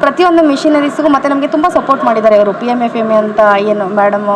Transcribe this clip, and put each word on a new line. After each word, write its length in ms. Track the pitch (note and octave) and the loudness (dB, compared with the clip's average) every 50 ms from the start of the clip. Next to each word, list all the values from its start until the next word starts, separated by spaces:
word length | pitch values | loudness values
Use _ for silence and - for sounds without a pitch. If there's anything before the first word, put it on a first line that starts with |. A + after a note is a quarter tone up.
ಪ್ರತಿಯೊಂದು 420 | - C#4+ - - F4+ F4 E4 E4+ D#4+ | -2 -2 0 2 2 2 4 2 2
ಮಿಷಿನರೀಸ್‌ಗೂ 640 | D4 C#4 C4+ - D#4 D4+ D4 C#4+ C#4+ - - D4+ D#4 | 2 0 0 0 0 2 2 0 -2 -2 -2 0 0
ಮತ್ತೆ 200 | C#4+ C4+ C#4 C#4+ | 0 0 0 0
ನಮಗೆ 180 | C#4+ C#4 C#4 | -2 -2 -2
ತುಂಬ 200 | D4+ - D#4 D4+ F4+ - | -2 -2 0 0 0 0
ಸಪೋರ್ಟ್ 300 | D4+ A3+ - C4+ B3 - | 0 0 0 -2 0 0
ಮಾಡಿದ್ದಾರೆ 320 | A#3+ A3+ A3 G#3+ A3 G#3+ | -2 0 2 2 2 4
ಇವರು. 160 | G#3 G#3 G3+ F#3+ | 4 2 2 -2
ಪಿ 140 | - A#3 | -4 -4
ಎಮ್ 160 | A#3+ A#3+ B3 A#3+ | -4 -2 -2 -2
ಎಫ್ 140 | A#3 - | -4 -4
ಎಮ್ 160 | A#3+ A#3+ A3 A3 | -4 -2 0 0
ಎ 20 | |
ಅಂತ 260 | G#3+ G#3+ G#3+ G#3 G#3+ G#3+ G#3 G3+ G3+ | 0 0 0 0 0 2 2 2 0
ಏನು 280 | G3+ G#3+ G#3 G#3 G3 | 0 -2 -2 -2 -4
ಮೇಡಮ್ 400 | F#3 G#3 G#3 G3+ G3+ G#3 G3+ G#3 G3+ G3+ | -4 -2 0 0 0 0 -2 -2 -2 -2